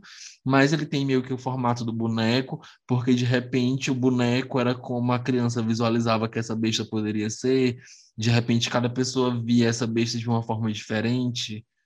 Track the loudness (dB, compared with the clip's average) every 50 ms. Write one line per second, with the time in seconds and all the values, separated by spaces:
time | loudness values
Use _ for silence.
0 | -18 -18 -20 -20 -20 -20 -20 _ -2 2 4 4 4 4 2 -2 -2 -2 -2 -2
1 | 0 0 0 0 0 -2 -6 -6 -4 -6 -4 0 0 0 0 0 -2 -4 -2 -2
2 | -2 -2 0 2 2 2 2 2 0 -2 -8 -12 -12 -18 -20 _ _ -2 0 0
3 | 2 2 2 2 2 2 2 0 0 0 -2 0 0 0 0 -2 -2 -2 -2 0
4 | 2 2 2 2 2 2 2 0 0 -2 -2 0 0 0 -2 -2 -6 -6 -4 -2
5 | 0 0 0 0 0 0 0 0 0 0 0 -2 0 0 0 0 2 2 2 2
6 | 2 2 2 2 0 -2 -2 -4 -4 -4 -4 -2 -2 -2 -2 -2 -4 -4 -4 -4
7 | -2 -2 -2 -2 -4 -4 -4 -2 0 0 2 2 2 0 0 -4 -10 -20 -20 -20
8 | -20 _ _ -2 0 2 2 4 4 2 2 0 0 0 0 0 0 0 0 -2
9 | -2 0 0 0 0 2 0 -2 0 2 4 4 4 4 2 0 -2 0 0 0
10 | 0 0 -2 -4 -2 0 0 0 0 -2 -4 -2 -2 -4 -4 -6 -6 -4 -2 -2
11 | 0 0 0 0 -2 -2 -4 -6 -8 -8 -10 -12 -14 _ _ _ _